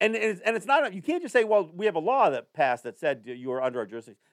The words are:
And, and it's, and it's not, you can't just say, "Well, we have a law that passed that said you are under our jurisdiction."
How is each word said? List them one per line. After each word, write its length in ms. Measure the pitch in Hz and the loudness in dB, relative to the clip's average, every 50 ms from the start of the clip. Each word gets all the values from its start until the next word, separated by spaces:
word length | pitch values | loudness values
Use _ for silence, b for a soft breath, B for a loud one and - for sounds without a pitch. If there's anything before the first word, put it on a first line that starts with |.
And, 120 | 202 220 226 | 0 0 0
and 80 | 220 | 0
it's, 180 | 214 220 202 175 | -2 -2 -2 -2
and 120 | - 220 226 | -2 -2 -2
it's 120 | 214 - | -2 0
not, 260 | 247 277 320 285 220 | 2 2 2 2 0
you 80 | 185 190 | -4 -6
can't 220 | - 302 339 359 | -4 -4 -4 -4
just 100 | 349 233 | -2 0
say, 120 | - 247 220 | 2 2 2
"Well, 260 | 214 214 208 180 156 | 4 2 2 2 0
we 140 | 170 180 214 | -4 -4 -2
have 80 | 208 165 | -2 0
a 60 | 160 | 0
law 280 | 160 214 262 - 196 151 | 0 2 2 4 4 4
that 240 | 135 120 - _ | 2 0 -4 _
passed 320 | _ 156 143 127 123 - - | _ 0 0 0 0 -2 -6
that 140 | 120 - _ | -10 -10 _
said 240 | 165 147 139 117 107 | -4 -4 -4 -4 -8
you 260 | 123 123 123 127 131 | -14 -14 -10 -8 -6
are 100 | 127 131 | -4 -2
under 160 | 131 127 120 123 | -2 -2 -2 -4
our 80 | 110 | -6
jurisdiction." 320 | 95 113 117 117 117 101 _ _ _ | -6 -8 -12 -14 -16 -20 _ _ _